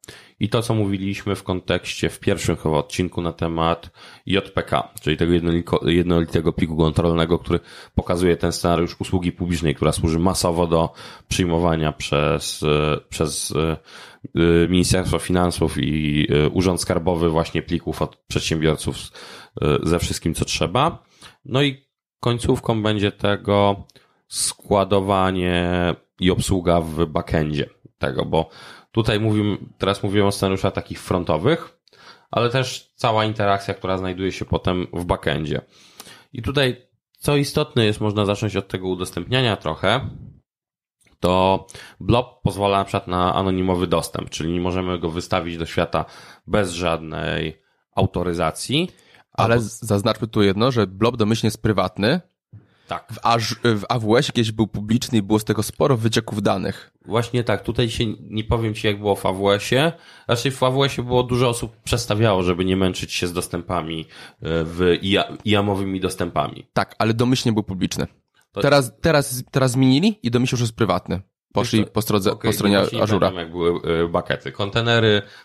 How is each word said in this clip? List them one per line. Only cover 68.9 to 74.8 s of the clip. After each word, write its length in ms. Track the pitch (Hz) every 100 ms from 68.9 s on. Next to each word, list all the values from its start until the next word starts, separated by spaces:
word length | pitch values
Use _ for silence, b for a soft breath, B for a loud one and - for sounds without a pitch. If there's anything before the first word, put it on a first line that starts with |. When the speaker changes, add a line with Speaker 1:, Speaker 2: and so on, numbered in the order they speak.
| -
Speaker 2:
teraz, 440 | 165 151 - 127 -
teraz 200 | 139 131
zmienili 480 | 123 131 135 208 208
i 80 | 117
domyślnie 260 | 120 127 127
już 40 |
jest 160 | 117 -
prywatny. 460 | 107 92 - 87 - _ _
Poszli 260 | 101 113 113
Speaker 1:
Wiesz 100 | 104
co? 40 |
Speaker 2:
po 100 | -
strodze, 300 | 104 104 98
Speaker 1:
Okej, 180 | - 113
Speaker 2:
po 40 |
stronie 200 | 104 104
Speaker 1:
nie, 60 | 98
właśnie 180 | 90 113
nie 60 |
Speaker 2:
Azura. 260 | 104 101 85
Speaker 1:
pamiętam, 140 | 92
jak 80 | 82
były, 500 | 85 85 87 80 82
e, 40 | 85
buckety. 440 | 87 - 69 69
Kontenery 720 | - 101 117